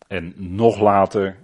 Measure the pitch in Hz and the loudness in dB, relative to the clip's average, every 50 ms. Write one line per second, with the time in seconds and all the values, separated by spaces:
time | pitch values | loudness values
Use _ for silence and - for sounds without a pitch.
0 | _ - 101 92 82 85 - - 98 90 90 101 113 117 107 98 107 104 101 98 | _ -14 -12 -12 -10 -12 -14 -14 -12 -10 -4 0 2 2 2 2 2 2 4 4
1 | 98 95 - 107 98 95 95 98 | 2 0 0 -2 -4 -4 -6 -12